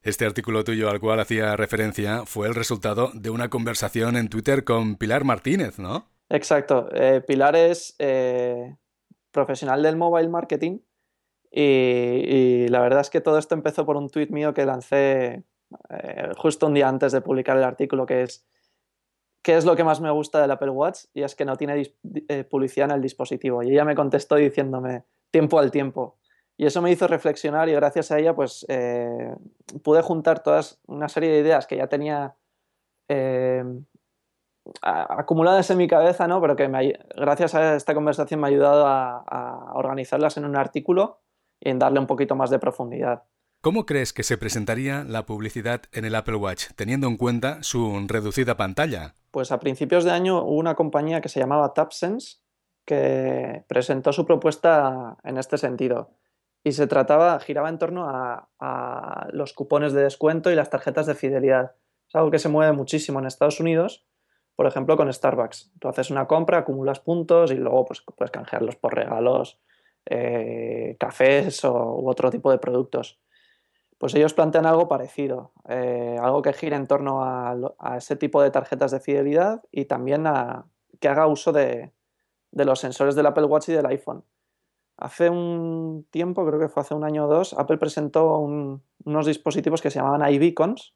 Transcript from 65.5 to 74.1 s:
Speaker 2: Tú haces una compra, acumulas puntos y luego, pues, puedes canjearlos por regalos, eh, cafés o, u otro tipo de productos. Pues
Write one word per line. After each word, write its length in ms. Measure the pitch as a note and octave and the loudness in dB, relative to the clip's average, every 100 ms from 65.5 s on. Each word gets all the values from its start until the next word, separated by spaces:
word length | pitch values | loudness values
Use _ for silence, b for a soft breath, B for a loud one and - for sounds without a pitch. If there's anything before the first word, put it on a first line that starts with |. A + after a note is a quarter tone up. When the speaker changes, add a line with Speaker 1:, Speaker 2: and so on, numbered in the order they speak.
| - _ _ | -6 _ _
Speaker 2:
Tú 100 | C3 | -8
haces 220 | C3+ - | -6 -4
una 160 | C#3 C3 | -4 0
compra, 320 | D#3+ E3 F3 | 0 2 0
acumulas 400 | - C3+ C3+ C#3 | 0 -4 -4 -4
puntos 540 | - E3+ E3 E3+ E3 | -4 -4 2 4 4
y 20 | |
luego, 320 | C3 B2 B2+ B2+ | 0 0 0 0
pues, 160 | - | -6
puedes 300 | - - A2+ | -18 -8 -6
canjearlos 420 | G#2 - A2+ A#2 | -6 -8 -4 -4
por 180 | A2+ - | -4 -4
regalos, 680 | A2+ A2 A2+ A#2+ C3 C3 - _ _ _ _ | -2 -4 0 2 2 -2 -10 _ _ _ _
eh, 920 | - A#2+ A#2+ A#2+ A2+ A#2 A#2 A#2 A2+ A#2 | -8 -4 -2 -4 -6 -8 -6 -6 -8 -6
cafés 640 | - - C3 C#3 - C#3+ | -6 2 4 4 2 -2
o, 80 | C3+ A#2+ A#2 | 0 0 -2
u 160 | B2 C3 | -2 -2
otro 180 | B2+ B2+ | 0 0
tipo 220 | - C#3 | 2 2
de 80 | C3 | 2
productos. 640 | - B2+ B2+ B2 A#2+ _ _ _ _ _ _ _ _ _ | 2 -2 -2 -4 -8 _ _ _ _ _ _ _ _ _
Pues 180 | C3+ | 0